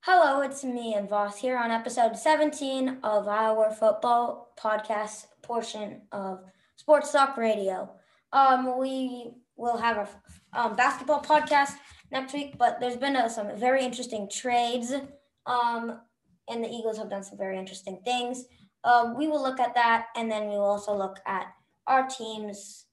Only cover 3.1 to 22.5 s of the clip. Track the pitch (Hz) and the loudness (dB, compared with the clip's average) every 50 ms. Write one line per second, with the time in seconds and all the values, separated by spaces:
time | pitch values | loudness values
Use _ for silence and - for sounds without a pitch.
3.1 | 214 208 202 208 208 214 220 220 220 220 220 214 214 - 220 220 208 - - 240 | 0 0 0 0 0 0 2 2 4 4 2 2 2 2 2 2 2 2 2 2
4.1 | 240 240 240 233 233 - - _ _ - - 214 214 214 214 - 220 208 214 208 | 2 2 2 0 -6 -8 -14 _ _ -6 -2 -2 -2 -2 -2 -4 -4 -4 -4 -6
5.1 | - - - _ _ _ - - 233 226 226 - - 220 214 202 - - - _ | -10 -16 -20 _ _ _ -10 -6 -6 -6 -6 -6 -10 -10 -10 -10 -12 -16 -18 _
6.1 | - 202 190 190 185 185 - - _ _ _ _ _ _ - - 302 285 294 - | -10 -8 -8 -8 -10 -10 -14 -20 _ _ _ _ _ _ 6 6 6 6 6 2
7.1 | - 294 277 269 - 240 226 220 214 208 196 190 185 190 202 196 - - _ _ | 4 4 4 4 2 0 2 2 2 2 0 -2 -2 -4 -6 -10 -14 -20 _ _
8.1 | _ _ _ _ - 269 269 262 254 254 254 254 247 254 262 269 262 262 262 254 | _ _ _ _ 4 6 6 6 6 4 2 -2 -2 -2 -2 -2 -2 -4 -4 -6
9.1 | 247 247 240 233 - - _ _ _ - 226 240 233 220 226 233 226 208 202 202 | -6 -10 -14 -16 -18 -20 _ _ _ -6 -4 -2 -2 0 0 0 0 0 -4 -6
10.1 | - - _ _ - - _ _ - 240 240 220 208 214 247 277 269 - 262 285 | -10 -20 _ _ -20 -20 _ _ -4 -2 -2 0 2 2 2 2 2 -2 0 0
11.1 | 302 294 294 - 311 302 302 294 302 285 277 277 - - - - - - - _ | 0 0 4 4 4 4 4 6 4 4 4 4 -2 -12 -18 -20 -20 -20 -18 _
12.1 | 262 262 269 262 - 285 285 285 - - 240 233 240 - 247 247 240 240 262 277 | -6 -6 -6 -4 -6 -8 -8 -8 -2 2 2 2 2 0 -4 -4 -4 -2 -2 0
13.1 | 277 262 233 226 226 226 208 208 - 202 233 254 262 269 254 254 240 247 247 - | 2 2 2 0 -2 -4 -6 -6 -6 0 2 2 4 4 2 0 -4 -6 -8 -8
14.1 | 226 214 202 196 - - - 254 240 240 240 240 247 247 233 240 269 285 269 - | -6 -8 -8 -8 -10 -6 -4 0 2 2 2 2 -2 -4 -4 -4 -6 -6 -6 -10
15.1 | - _ _ _ _ _ _ - - 247 240 233 233 226 226 233 233 - _ _ | -18 _ _ _ _ _ _ -4 -2 0 0 0 0 -2 -6 -8 -10 -12 _ _
16.1 | _ _ _ _ _ _ _ - 233 233 226 - 226 226 220 226 208 208 220 190 | _ _ _ _ _ _ _ -10 -6 -6 -6 -6 -6 -4 -4 -4 -4 -4 -6 -8
17.1 | 202 196 190 - - 202 196 190 190 190 190 185 - - - - 190 185 - 240 | -8 -8 -8 -10 -10 -8 -6 -6 -6 -6 -8 -10 -14 -14 -12 -12 -12 -8 -4 -4
18.1 | 247 247 247 240 254 254 - _ _ _ - _ _ _ - 233 240 240 233 233 | -2 -2 -2 -4 -8 -8 -12 _ _ _ -20 _ _ _ 2 4 6 6 6 2
19.1 | 233 247 302 320 302 294 269 262 262 262 247 226 - 240 233 233 233 226 226 - | -2 -2 -2 -2 0 0 -2 -2 -2 0 -2 0 2 2 4 4 4 2 0 -4
20.1 | - 233 226 226 220 214 214 208 208 208 202 202 202 202 202 - 208 202 190 190 | -8 -6 -6 -4 -4 -4 -4 -4 -2 0 0 0 0 -2 -2 -4 -2 -2 -2 -6
21.1 | 190 - - - 196 185 185 - - _ _ _ _ _ _ - 262 262 262 262 | -6 -10 -8 -6 -6 -6 -6 -10 -16 _ _ _ _ _ _ 2 2 2 2 0
22.1 | - - 226 220 220 214 214 208 | -6 -10 -10 -10 -10 -10 -10 -10